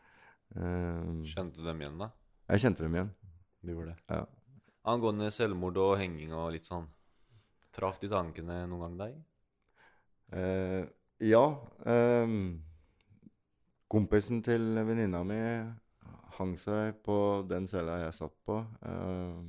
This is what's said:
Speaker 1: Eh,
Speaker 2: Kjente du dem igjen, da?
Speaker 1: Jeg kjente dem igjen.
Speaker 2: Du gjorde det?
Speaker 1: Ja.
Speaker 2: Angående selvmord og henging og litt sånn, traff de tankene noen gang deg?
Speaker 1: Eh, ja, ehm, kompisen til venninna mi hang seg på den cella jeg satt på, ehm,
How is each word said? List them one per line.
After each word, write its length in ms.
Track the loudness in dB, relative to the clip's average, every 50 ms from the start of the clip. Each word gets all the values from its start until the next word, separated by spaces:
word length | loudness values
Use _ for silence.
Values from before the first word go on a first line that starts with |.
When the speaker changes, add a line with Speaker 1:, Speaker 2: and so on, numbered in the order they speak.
| _ _ _ -20 -20 -20 -20 _ _ -12 -8
Speaker 1:
Eh, 520 | -6 -4 -2 -2 -2 -2 -2 -4 -4 -4 -6 -6 -6 -8 -8
Speaker 2:
Kjente 320 | -6 -6 -8 -8 -8 -8
du 40 | -8
dem 160 | -6 -6 -6
igjen, 160 | -8 -8 -8 -10
da? 80 | -10 -12 -12 _ _ _ _ _ _ 2
Speaker 1:
Jeg 160 | 2 4 4
kjente 200 | 4 2 2 0
dem 100 | 0 0
igjen. 140 | 0 -2 -2 -6 -12 -20 -20 -20 -20 -20 _ _ _
Speaker 2:
Du 120 | -10 -10 -8
gjorde 200 | -8 -8 -10 -12
det? 60 | -12 _ -6
Speaker 1:
Ja. 140 | -4 -4 -4 -6 -12 -20 _ -20 -20 -20 -20 _ _ _ -2
Speaker 2:
Angående 440 | 0 0 2 2 2 2 0 0 -2
selvmord 480 | 0 0 0 0 0 0 -2 0 2
og 200 | 4 4 4 4 4
henging 340 | 2 -2 -4 -8 -8 -6 -6
og 200 | -4 -4 -4 -4
litt 120 | -6 -8
sånn, 220 | -8 -8 -8 -8 -10 -14 _ _ _ _ _ _ _ -20 -20 _ _ _ _ _ _ -6
traff 260 | -4 -2 -2 -2 -4
de 80 | -2 0
tankene 540 | 0 0 0 -2 -6 -8 -8 -6 -6 -6 -6
noen 160 | -6 -6 -6
gang 140 | -6 -8 -8
deg? 200 | -8 -8 -10 -10 -14 -20 _ _ _ _ _ _ _ _ _ _ _ -20 -20 _ _ _ _ _ _ _ -10 -6
Speaker 1:
Eh, 520 | -2 0 0 0 0 0 0 0 -2 -2 -4 -8 _ _ _ _ 0
ja, 220 | 6 8 8 10 8 8 4 0 -8 -14 -16 -4 0
ehm, 760 | 4 4 6 6 6 6 6 4 2 2 0 0 -2 -4 -8 -10 -14 -20 -20 _ _ _ _ _ _ -20 _ -20 -20 _ _ _ _ _ _ _ _ _ _ _ 2
kompisen 500 | 4 4 4 6 4 4 4 2 -2 -2 2
til 280 | 2 2 2 2 2 2 2 2
venninna 360 | 2 2 2 0 0 0 0 -2
mi 120 | -2 -2 -2 -2 -2 -2 -4 -6 -8 -10 -14 -18 _ _ _ -20 -20 -20 -20 -20 -14 -8 -6
hang 160 | -4 -4 -4
seg 440 | -4 -4 -2 0 0 0 0 -4 -4 -2
på 160 | 0 2 4 4 4 4 2 0 -2
den 180 | -2 -4 -2
cella 320 | -2 -2 -2 -2 -2 -2 -2 -4
jeg 100 | -4 -6
satt 160 | -8 -10 -10 -10 _ _
på, 100 | -4 -4 -4 -4 -6 -10 -12 -10
ehm, 580 | -8 -6 -6 -4 -4 -4 -4 -6 -6 -8 -10 -12